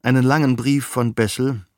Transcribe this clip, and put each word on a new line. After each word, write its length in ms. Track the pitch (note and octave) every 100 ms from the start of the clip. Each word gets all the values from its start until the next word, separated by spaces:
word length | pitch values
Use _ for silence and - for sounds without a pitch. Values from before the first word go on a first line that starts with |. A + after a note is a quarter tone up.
einen 220 | B2 C3
langen 320 | B2+ D3+ C#3+ A#2+
Brief 300 | B2 C#3+ B2+
von 280 | B2+ A#2+
Bessel 520 | A2 G#2+ - C3 A#2 F#2+